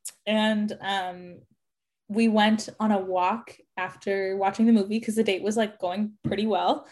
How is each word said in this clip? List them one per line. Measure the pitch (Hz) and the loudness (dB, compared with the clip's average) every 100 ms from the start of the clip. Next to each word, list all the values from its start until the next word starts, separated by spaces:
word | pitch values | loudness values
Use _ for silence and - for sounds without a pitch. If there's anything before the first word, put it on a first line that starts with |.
| - - - | -20 -10 -2
and, | 214 214 214 208 - | 0 2 0 -2 -6
um, | 190 196 185 180 180 175 _ _ _ _ _ _ - | -6 -4 -4 -10 -16 -20 _ _ _ _ _ _ -6
we | 208 226 | 2 4
went | 214 214 220 - - | 6 4 2 -2 -2
on | 214 | 0
a | 202 | 2
walk | 185 185 180 233 - - _ - | 0 0 0 -2 -8 -20 _ -8
after | 185 - 202 196 190 196 | -8 -6 -4 -2 -2 0
watching | 196 202 226 | 0 2 4
the | |
movie | 226 196 220 | 4 4 -2
'cause | 226 214 | -2 0
the | |
date | 220 190 | 0 0
was, | 202 220 | 0 0
like, | 214 - | -2 -2
going | 180 190 214 - | -6 -4 -4 -6
pretty | 214 202 220 | -4 -2 0
well. | 190 180 294 - | 0 2 0 -4